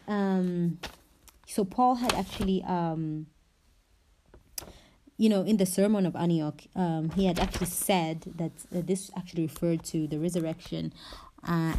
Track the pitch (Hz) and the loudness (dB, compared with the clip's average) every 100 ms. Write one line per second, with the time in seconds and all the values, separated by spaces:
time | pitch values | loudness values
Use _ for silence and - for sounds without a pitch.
0 | - 208 196 190 180 175 170 160 - - | -4 0 2 2 2 2 0 0 -8 -16
1 | _ _ - - - - 190 214 254 254 | _ _ -20 -20 -8 -2 0 4 4 4
2 | 240 190 190 - 196 190 - 180 165 160 | 0 -2 -4 -4 0 0 0 -2 0 -2
3 | 156 156 156 _ _ _ _ _ _ _ | -4 -6 -10 _ _ _ _ _ _ _
4 | _ _ _ - _ - - - - _ | _ _ _ -20 _ -16 -16 -16 -20 _
5 | _ - 220 202 180 214 185 - 202 208 | _ 2 4 4 4 4 2 4 4 4
6 | 180 - 170 170 151 - - - 180 160 | 2 2 2 2 0 -4 -8 -2 0 0
7 | 160 170 190 180 180 - 175 - - 185 | 0 2 2 2 0 -2 -4 -2 2 2
8 | 160 160 - 170 160 - - 180 165 190 | 2 -4 -8 -6 -6 -6 -8 -4 -2 -2
9 | - - 180 170 160 - 170 165 - 160 | -4 -10 -8 -4 -4 -2 0 0 -2 -4
10 | 151 151 175 175 160 165 - 165 160 - | -2 -2 -2 0 -2 -6 -8 -6 -6 -8
11 | - - - - - 170 160 | -16 -18 -20 -12 -2 0 2